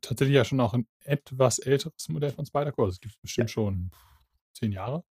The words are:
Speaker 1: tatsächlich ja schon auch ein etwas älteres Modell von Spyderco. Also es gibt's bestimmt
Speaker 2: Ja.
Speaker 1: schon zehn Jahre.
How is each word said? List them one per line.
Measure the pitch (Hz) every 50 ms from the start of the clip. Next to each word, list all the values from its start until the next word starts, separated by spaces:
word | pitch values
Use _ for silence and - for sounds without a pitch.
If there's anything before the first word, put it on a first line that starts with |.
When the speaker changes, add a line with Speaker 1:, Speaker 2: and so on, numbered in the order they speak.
Speaker 1:
tatsächlich | - - 123 - 139 135 139
ja | 139 120
schon | - - 131
auch | 123 117 -
ein | 123 117 _ _ _ _
etwas | - 143 147 _ - 135 127 131 123 113 -
älteres | - 131 139 139 - 160 - _ - -
Modell | 160 156 143 143
von | 131 - 156
Spyderco. | - _ 143 143 147 131 - 123
Also | 98 92
es | -
gibt's | - 107 - _
bestimmt | _ - - - 120 110
Speaker 2:
Ja. | -
Speaker 1:
schon | - 110 101 98 92 90 92 - - - _ _ _ _ _ _ _ _ _ _
zehn | - - 110
Jahre. | 101 92 95 110 135 165 - _